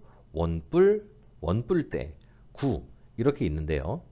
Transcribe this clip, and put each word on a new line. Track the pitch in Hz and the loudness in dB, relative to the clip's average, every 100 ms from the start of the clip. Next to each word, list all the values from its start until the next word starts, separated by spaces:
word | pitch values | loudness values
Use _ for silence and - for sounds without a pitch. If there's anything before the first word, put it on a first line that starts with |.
| - - - | -20 -20 -8
원뿔, | 80 82 82 - 165 196 214 - - - - | -2 0 -2 0 4 6 4 -2 -18 -20 -6
원뿔대, | 80 104 120 180 - 73 71 - - - - | -2 -2 0 -2 -2 -6 -8 -12 -20 -20 -20
구 | - 139 87 - - - - | -4 -2 -2 -6 -20 -12 -2
이렇게 | 127 143 151 | -2 0 -2
있는데요. | 151 78 76 76 262 - | -2 -2 -2 -2 -6 -10